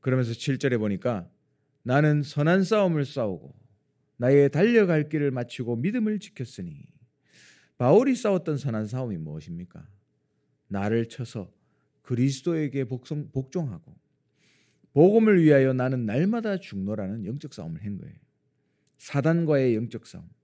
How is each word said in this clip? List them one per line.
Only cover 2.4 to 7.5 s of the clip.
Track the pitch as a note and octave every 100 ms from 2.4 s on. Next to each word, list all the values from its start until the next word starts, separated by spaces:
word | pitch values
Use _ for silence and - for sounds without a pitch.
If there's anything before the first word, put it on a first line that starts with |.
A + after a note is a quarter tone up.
| D3 F#3
싸움을 | F#3 A3 F#3+ D#3
싸우고 | C3+ - A2 F2+ C2+ - _ _ _ _ _ _
나의 | B2 C#3 C#3
달려갈 | C#3+ G#3 A#3 G3 D#3+ D3+
길을 | D#3 C#3+
마치고 | B2+ A#2+ - A#2 A#2
믿음을 | C#3 B3 G#3+ G#3+
지켰으니." | - - B2+ - F2 C#3+ - _ _ _ _ - -